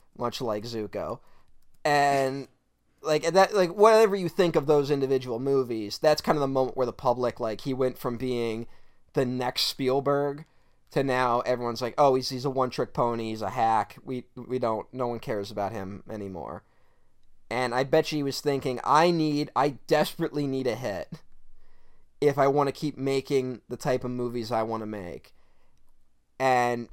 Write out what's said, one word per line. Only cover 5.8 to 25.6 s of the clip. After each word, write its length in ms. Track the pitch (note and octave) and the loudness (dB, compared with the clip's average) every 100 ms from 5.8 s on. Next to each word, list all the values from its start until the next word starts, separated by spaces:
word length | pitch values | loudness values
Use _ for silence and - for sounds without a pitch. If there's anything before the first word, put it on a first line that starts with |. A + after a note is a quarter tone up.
| G#2 - | -6 0
that's 240 | D#3 D3+ | 2 2
kind 140 | - D#3 | 0 0
of 40 | |
the 80 | C3+ | 0
moment 280 | C3+ B2+ - | 2 0 0
where 100 | B2 | -2
the 60 | |
public, 460 | A2 C3 A#2+ B2 - | 0 0 2 0 -2
like, 220 | A#2 G#2+ | -6 -4
he 140 | C#3+ | -4
went 240 | B2+ B2+ B2 | 0 -2 -2
from 180 | C3 A#2 | -6 -4
being 500 | B2+ A#2+ A#2 A2 A#2 - - - _ | -4 -2 -2 -4 -10 -16 -20 -20 _
the 140 | - B2 | -2 0
next 400 | B2+ B2 - - | -2 -4 -2 -4
Spielberg 800 | - C3 C3+ C#3 C#3+ C#3+ C#3+ D#3 _ _ _ _ | -2 0 2 2 0 0 -6 -14 _ _ _ _
to 100 | D3+ | -2
now 380 | C3+ B2+ B2+ A#2+ | 0 2 2 2
everyone's 420 | B2 B2 A#2+ A2+ | 0 -2 -2 -4
like, 120 | A#2+ B2 | -2 4
"Oh, 160 | C#3+ | 4
he's, 140 | C3 B2 | 4 0
he's 160 | C3 | -4
a 60 | C#3 | -4
one-trick 440 | C3 B2+ - B2+ | -2 -2 -2 -4
pony, 360 | - A#2+ A#2 A2 | 0 0 0 -4
he's 120 | G#2+ | -6
a 80 | G2+ | -4
hack. 480 | B2 A2+ A2+ G2+ - | 0 2 2 0 -8
We, 200 | - B2+ A#2+ - | -10 -10 -10 -14
we 240 | - B2+ | -6 -2
don't, 260 | A#2+ A2 - | -2 -2 -6
no 140 | B2+ B2 | -6 -4
one 100 | A#2 | -4
cares 320 | - G#2+ G#2 | -4 -6 -4
about 220 | G#2 G2 | -4 -4
him 320 | A2 G2 G2+ - | -4 -10 -12 -12
anymore." 540 | G#2+ G2 F#2 A#1 E2+ - _ _ _ - _ - - - | -10 -10 -10 -10 -12 -16 _ _ _ -20 _ -20 -18 -6
And 240 | A#2 B2 | -4 -2
I 80 | B2 | -2
bet 300 | C3+ D#3 D3+ | 2 2 2
you 60 | D3+ | -2
he 40 | |
was 180 | C#3 C3 | -4 -2
thinking, 380 | D3+ C#3 C3+ B2 | -2 0 -2 -2
"I 260 | - D3 F3 | 4 6 6
need, 400 | E3+ D#3 D3 D3 A#2+ | 4 0 -2 -2 0
I 140 | D3 B2+ - | 0 -2 0
desperately 580 | D3+ - - E3 D3 C#3+ | 2 2 -2 -4 -2 -2
need 220 | C3 B2+ | -2 -2
a 80 | A2+ | -4
hit 320 | B2 F#2+ - D#3 - - - - - - - - - - | -4 -6 -8 -14 -16 -16 -14 -14 -16 -18 -20 -20 -18 0
if 180 | D3 C3+ | 2 4
I 80 | C#3 | 4
wanna 240 | C#3+ C#3 | 4 2
keep 260 | - D3+ B2 | 0 -6 -4
making 640 | C3+ C3+ C3 C#3 B2+ A#2+ - | -2 -2 0 0 -2 -6 -10
the 80 | B2+ | -6
type 280 | D3 B2+ | -2 -2
of 80 | B2+ | -2
movies 400 | B2 A#2+ A#2+ A2 | -4 -4 -4 -4
I 100 | A#2 | -2
wanna 240 | A2+ A2+ G#2+ | -2 -4 -6
make." 480 | G#2 F2 C2 - - - - | -10 -10 -14 -16 -20 -20 -20